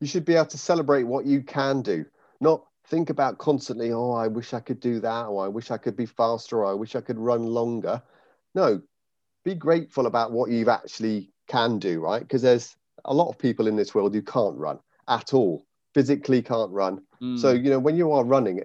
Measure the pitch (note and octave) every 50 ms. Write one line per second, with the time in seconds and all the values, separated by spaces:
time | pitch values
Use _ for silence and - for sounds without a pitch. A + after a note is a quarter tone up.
0 | D3+ C#3 - F3+ D3+ E3+ E3+ E3 D#3 D#3 - C#3 - - F3 E3 D3+ C3 C#3+ C#3
1 | B2 A#2 B2+ C3+ A2+ C#3 C#3 C#3 C3+ - - C#3+ C3+ C#3 C3+ C3+ A#2 G#2 F#2 D#2+
2 | D2+ - _ _ _ _ _ - C3+ D#3+ D#3+ D3+ - _ _ _ _ - D#3+ E3
3 | E3+ D3 D3 C#3+ C#3 B2+ G#2 - - D#3 D3 C3+ - - A#2+ A2+ A#2 A#2 A#2 A#2
4 | A#2+ B2 A#2+ A#2 A2+ A2 A2 A#2 A2+ - - A#2+ A#2 - B2+ A#2 - B2 A#2+ A2+
5 | G2+ A2+ A2+ A#2 A#2 A2 G#2 G2 F#2+ G2 G2+ A2+ - - A#2+ A2 - B2 G#2 -
6 | A#2+ A2 - - A#2 A2+ A#2 A2 - - A#2+ A2+ G#2 G2 G2 G2+ A2 A2 - B2
7 | A2+ - A#2+ A2 A2+ A#2+ A#2+ A#2 A#2 A2+ A#2 A#2 A#2 A#2+ A#2 A2+ F#2+ F2 G#2 B2+
8 | - _ _ _ _ _ _ _ _ _ - F#3 F#3 C3 G#2 F2+ - _ _ _
9 | _ _ _ _ _ _ _ _ - F3+ F#3+ E3 C3+ D3+ E3 E3+ D#3 - - C#3
10 | B2 A#2 A2+ A#2+ A#2 A2 A#2 A#2 B2+ G#2+ A#2+ A#2 A2+ A#2 A2+ - - - - -
11 | A2 A2 G#2+ G#2 F#2+ - _ _ _ - - B2 A#2 A#2 A#2 G2+ F2+ F#2+ E2+ E2
12 | D#2+ E2+ G2+ A#2 - - - B2+ A#2+ B2+ B2 A#2+ - - - _ _ _ _ -
13 | - - C#3 D3+ E3+ - - - - B2+ A2 - A2 A2 G#2+ G#2+ G2+ - - A2+
14 | G2 G2+ G#2 G#2+ G#2 - - C3 A2 F#2+ D#2+ - D2+ D2+ C#2 - _ _ _ _
15 | _ - B2 A2+ - - C#3 C3+ A2+ F#2+ D#2+ D2+ - _ _ _ _ _ - C#3+
16 | C3 B2 C#3+ - - - C3 B2 A2+ - B2 A2+ A2 F#2 F#2 G2 F#2+ F#2+ F#2+ F#2+
17 | - _ _ - B2 B2+ B2 A#2+ A#2+ C3+ B2+ B2 B2+ C#3 C3+ C3 B2+ D3+ D#3 F3
18 | F3 D#3 D3 C#3 A#2+ A#2+ C3+ C3+ A#2+ G2+ F2+ F#2+ G2